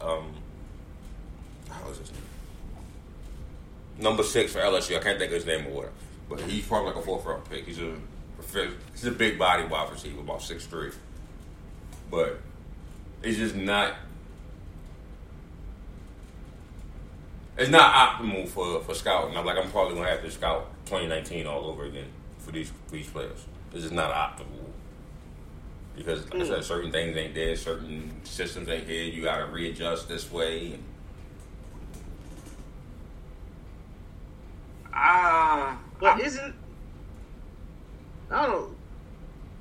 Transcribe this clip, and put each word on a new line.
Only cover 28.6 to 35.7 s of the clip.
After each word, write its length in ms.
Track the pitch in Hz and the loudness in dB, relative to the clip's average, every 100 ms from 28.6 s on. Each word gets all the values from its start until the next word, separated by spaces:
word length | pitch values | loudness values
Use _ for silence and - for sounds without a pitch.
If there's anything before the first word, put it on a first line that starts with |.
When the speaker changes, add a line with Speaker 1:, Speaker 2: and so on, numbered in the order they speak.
| 85 | -2
Speaker 1:
ain't 180 | 82 78 | -2 -2
here. 140 | 82 | -4
You 180 | 82 82 | -4 -2
gotta 240 | 80 78 - | 0 0 -2
readjust 600 | 85 85 80 - 95 - | -2 -4 -2 0 0 -2
this 220 | 85 - | -6 -4
way. 400 | 85 80 82 85 | 0 0 0 -4
And 100 | - - - - - - - - - - - - - - - - - - - - - - - - - - - - - - - - - - - - - - - - - - | -8 -10 -12 -12 -12 -14 -14 -14 -14 -12 -12 -12 -10 -10 -10 -12 -12 -12 -12 -12 -12 -12 -12 -12 -12 -12 -12 -12 -12 -14 -14 -14 -14 -14 -12 -12 -12 -12 -12 -12 -14 -4
Speaker 3:
Uh, 800 | - 156 180 160 165 156 151 135 | 6 10 10 10 8 8 6 2